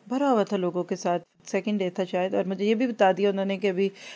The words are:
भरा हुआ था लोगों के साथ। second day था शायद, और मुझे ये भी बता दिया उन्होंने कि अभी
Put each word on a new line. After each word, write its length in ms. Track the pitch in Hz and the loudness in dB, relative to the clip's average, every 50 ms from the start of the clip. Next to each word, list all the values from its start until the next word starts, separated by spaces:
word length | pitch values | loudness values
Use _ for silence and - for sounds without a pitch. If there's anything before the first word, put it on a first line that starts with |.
| - - | -8 -4
भरा 200 | 240 269 285 277 | -2 0 2 2
हुआ 140 | 247 220 196 | 4 2 2
था 140 | - 214 | 2 0
लोगों 260 | 190 180 175 165 180 170 | -2 0 0 -2 -2 -4
के 120 | - 190 | -4 -4
साथ। 240 | 180 - 185 175 175 170 _ _ _ - | -4 -2 0 -2 -2 -4 _ _ _ -10
second 320 | - - 196 185 220 214 202 | -4 -4 -2 -2 0 -2 0
day 100 | 190 180 | -2 -2
था 160 | 180 - 185 | -2 -4 -4
शायद, 300 | 180 - 185 180 190 202 | -2 0 -2 0 0 0
और 120 | 202 185 | 0 -2
मुझे 180 | 185 196 185 202 | -2 -2 -2 0
ये 100 | 214 226 | 0 2
भी 120 | 220 262 | 2 0
बता 240 | 240 226 - 208 190 190 | 0 2 4 4 4 4
दिया 160 | 180 202 202 | 4 2 0
उन्होंने 280 | 196 196 196 196 196 | 0 0 -2 -2 -2
कि 100 | 190 202 | -2 -2
अभी 240 | 196 185 180 196 190 196 - - - - | 0 0 2 0 0 -2 -6 -18 -18 -20